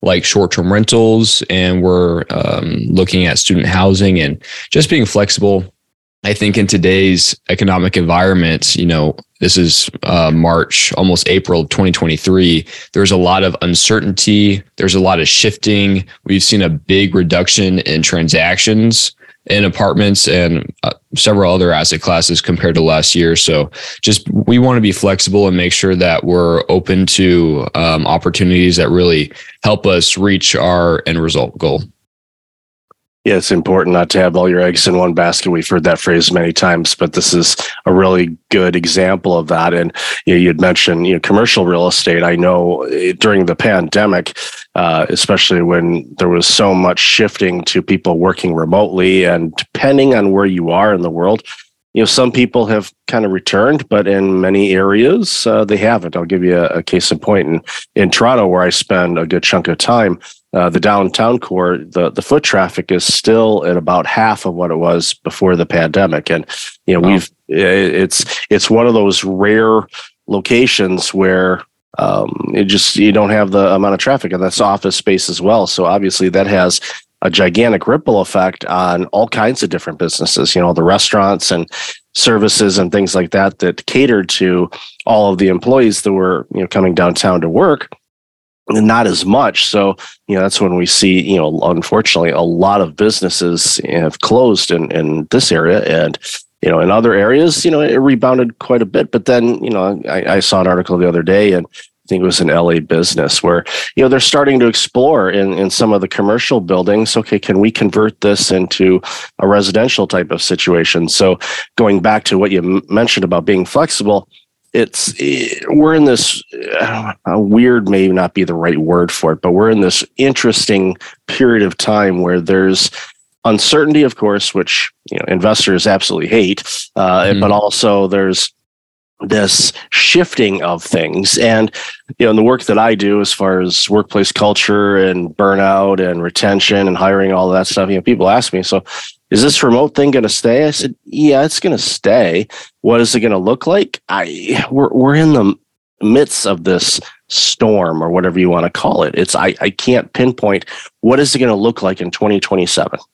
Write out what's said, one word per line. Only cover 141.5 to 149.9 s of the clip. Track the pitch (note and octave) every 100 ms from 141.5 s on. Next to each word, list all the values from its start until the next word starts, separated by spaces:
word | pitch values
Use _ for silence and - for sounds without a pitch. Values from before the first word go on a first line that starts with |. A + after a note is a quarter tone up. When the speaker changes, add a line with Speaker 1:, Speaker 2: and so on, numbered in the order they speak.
| -
Speaker 2:
gonna | F#3+ B2
stay. | - - G2 A#2 F#2+ E2+ A2 - - _
What | G#2+ A#2
is | A#2
it | A#2
gonna | A2 G2
look | F#2 B2+
like?" | - G3 - - -
I, | G2 E2+ D#2 - A#2+ -
we're, | C3+ C#3
we're | B2+ C3
in | D3 D#3+
the | C#3+ G2+ - _ _ _ _
midst | G#2+ B2 C#3 -
of | G#2 F2+
this | F2 F2+ - - - - _
storm | - - - A2 G#2 F2 D#2+
or | E2
whatever | F2+ F2+ F2
you | F2+
wanna | E2+ F2
call | - - -
it. | D#2 -
It's, | F#2+
I, | - F#2 -
I | G#2
can't | - -